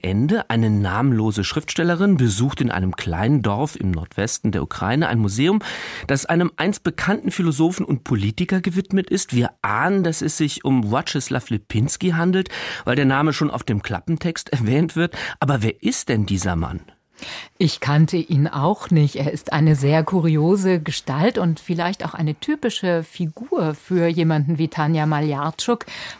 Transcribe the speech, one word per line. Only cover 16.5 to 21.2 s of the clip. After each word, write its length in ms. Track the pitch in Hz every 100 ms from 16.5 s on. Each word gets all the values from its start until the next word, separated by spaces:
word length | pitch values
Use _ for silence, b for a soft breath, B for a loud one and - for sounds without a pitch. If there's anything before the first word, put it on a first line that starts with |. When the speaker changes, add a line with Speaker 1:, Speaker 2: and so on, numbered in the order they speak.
| 85
Speaker 1:
Mann? 240 | 80 90 - _ _ B B B B -
Speaker 2:
Ich 220 | 170 -
kannte 380 | - 147 160 180
ihn 320 | 160 147 147
auch 400 | 139 151 214 -
nicht. 260 | 160 143 -
Er 160 | 139
ist 220 | 147 -
eine 220 | 151 156 147
sehr 280 | 139 160
kuriose 800 | 156 190 165 156 160 196 190 175
Gestalt 560 | 156 - - 139